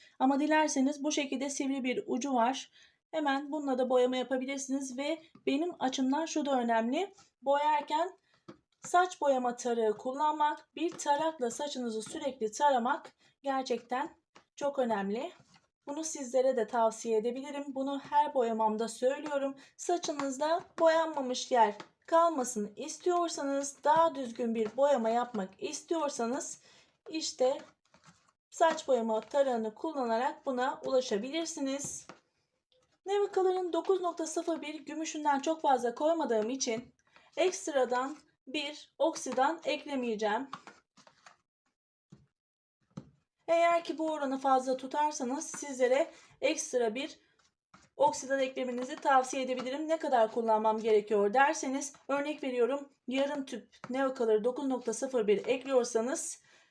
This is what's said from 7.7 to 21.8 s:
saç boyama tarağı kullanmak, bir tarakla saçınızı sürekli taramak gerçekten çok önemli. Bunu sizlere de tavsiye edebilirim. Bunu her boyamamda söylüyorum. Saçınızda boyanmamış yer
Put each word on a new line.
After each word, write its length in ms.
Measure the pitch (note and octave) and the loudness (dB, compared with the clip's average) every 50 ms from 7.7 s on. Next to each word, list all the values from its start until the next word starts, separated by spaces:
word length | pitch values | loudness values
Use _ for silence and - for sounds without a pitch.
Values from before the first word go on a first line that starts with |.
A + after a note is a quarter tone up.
| D4+ D4 C#4+ - D4+ D#4 E4+ F#4 F4+ _ _ _ _ _ _ - - _ _ _ _ _ | 2 0 0 0 0 0 0 -2 -4 _ _ _ _ _ _ -20 -20 _ _ _ _ _
saç 380 | - - - F4+ F#4 F4+ F4+ - | -2 2 4 4 4 4 0 0
boyama 360 | D4 C#4+ C4+ B3+ B3+ A#3+ A#3+ | 2 2 2 2 2 -2 -2
tarağı 400 | B3 - B3 A#3 A#3 A3 G#3+ G#3 | -2 -2 -2 0 2 2 2 0
kullanmak, 720 | G#3+ - B3+ C4 C#4 D4+ D4+ D4+ D4+ D4+ D4 D4+ - - _ - | 0 -4 -6 -2 0 0 0 2 2 0 0 0 -4 -10 _ -8
bir 140 | C#4 D#4 F4 | -6 -4 -4
tarakla 600 | E4+ - - D4 C#4+ C#4+ D#4 D#4+ D#4+ D#4+ B3 A#3 | -4 -2 0 2 2 2 2 0 -2 -2 -4 -4
saçınızı 520 | A#3 - D4 C#4+ - B3+ B3 A#3 A3 A3 | -4 -4 -6 -6 -6 -6 -6 -4 -4 -6
sürekli 500 | G#3+ - - D#4 D4 C#4 B3+ - A3+ G#3+ | -6 -8 -8 -6 -6 -6 -4 -4 -4 -4
taramak 600 | - - D4 D4 C4+ A#3+ A3+ B3 D4 D#4+ - - - _ _ _ _ _ | 0 2 4 4 4 4 4 2 0 -2 -4 -10 -20 _ _ _ _ _
gerçekten 680 | - C#4 C4+ C4+ C4 - B3 A3+ - - B3+ B3+ C#4+ E4+ - _ _ _ - - - _ _ | -4 -2 -2 0 0 -2 -2 -4 -4 -4 -4 -4 -4 -6 -10 _ _ _ -20 -20 -20 _ _
çok 220 | - C#4+ C#4+ C#4+ C#4 | -4 -2 0 0 2
önemli. 540 | B3+ A#3 A3 G3+ G3 G3 G3+ A#3+ D4 F4+ - - _ _ _ _ _ _ _ _ _ | 2 2 2 0 0 -2 -2 -4 -4 -6 -10 -16 _ _ _ _ _ _ _ _ _
Bunu 180 | C#4 C#4+ D4+ D#4+ | -8 -8 -6 -6
sizlere 520 | D#4+ - D4+ C#4 A#3 B3+ B3+ B3+ C4+ B3+ | -6 -8 -8 -6 0 2 4 4 4 2
de 100 | A#3 A3 | 0 0
tavsiye 520 | G#3+ - A#3 A3+ A3+ A3 - - A#3 A3+ G#3+ | 0 2 2 2 2 2 -2 -2 0 0 2
edebilirim. 460 | G#3 A#3+ A#3 C4+ C4+ D4 C4+ C#4+ C#4+ D4 | 2 0 -2 -4 -6 -8 -8 -8 -8 -6
Bunu 320 | C4+ C4+ C4+ C#4 C#4 C4+ - - | -6 -4 -4 -4 -4 -6 -4 0
her 240 | D4 D4 D4+ D4 C#4+ | 2 4 4 4 2
boyamamda 540 | C4+ A#3+ A#3 A3+ A3 A3 G#3+ G#3+ A3 A3+ G#3+ | 2 2 2 2 2 2 2 2 0 -2 -4
söylüyorum. 680 | - - B3 B3+ C#4+ D4+ D4 D4+ D4 C#4 C#4 C#4 C4+ - - - _ | -2 0 0 0 0 0 -4 -4 -2 -2 -2 -4 -6 -8 -16 -20 _
Saçınızda 840 | - - - F4 E4+ - - D4+ C#4+ C#4 C#4 C4 C4 D4+ D#4 E4 F4+ - - _ - | -6 -2 -2 -2 0 -2 -4 -4 -2 -4 -4 -2 -2 0 0 0 0 -2 -6 _ 4
boyanmamış 720 | E4 D#4+ D#4+ E4 D#4+ D#4+ D#4 C#4+ C4+ B3 B3+ B3 - - | 4 6 6 6 2 0 -2 -4 -4 -4 -4 -6 -2 2
yer 240 | C4 A#3+ A3 G#3 G3+ - | 4 4 6 4 2 -2